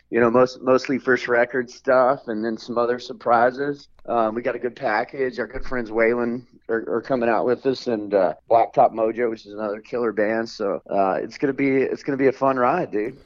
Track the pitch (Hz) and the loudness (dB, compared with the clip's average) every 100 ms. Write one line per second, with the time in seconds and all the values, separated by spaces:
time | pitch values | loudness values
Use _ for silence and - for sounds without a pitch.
0 | _ 117 117 123 127 - 131 127 - 123 | _ 2 4 4 4 2 2 2 2 -2
1 | 131 123 - 120 120 131 120 - - 131 | 0 0 2 2 2 -2 -6 -6 2 4
2 | 127 139 - 107 117 110 - 117 117 120 | 4 2 -4 -4 -4 -6 -6 -2 -2 -2
3 | 120 113 120 117 123 127 143 143 - _ | -6 -6 2 4 4 0 -6 -8 -12 _
4 | - 117 110 110 113 117 123 113 123 107 | -4 0 0 -2 -4 -4 -6 -6 -2 -2
5 | 120 143 131 120 110 - - 127 110 110 | -2 -4 -4 -4 -6 -6 -4 -4 -2 2
6 | 113 120 120 120 - - - 113 - 117 | 2 2 0 -4 -8 -18 -6 -4 -2 -4
7 | - 131 117 107 104 120 139 127 123 110 | -2 0 2 2 2 0 -2 -2 -2 -4
8 | 104 98 87 - - 117 117 - 117 110 | 0 2 2 0 2 2 4 4 4 4
9 | 110 113 120 110 101 104 107 107 107 123 | 0 0 -2 -4 -10 -8 -6 -6 -6 -4
10 | 117 101 104 113 113 - 101 78 - 101 | -2 0 0 0 -4 -4 -4 -4 -4 0
11 | 95 80 - - 143 135 139 135 127 117 | 2 0 -4 -4 -4 0 0 0 0 -4
12 | - 135 131 - 135 131 123 175 151 104 | -6 0 0 2 0 2 0 0 -2 -4
13 | 113 131 | -6 -8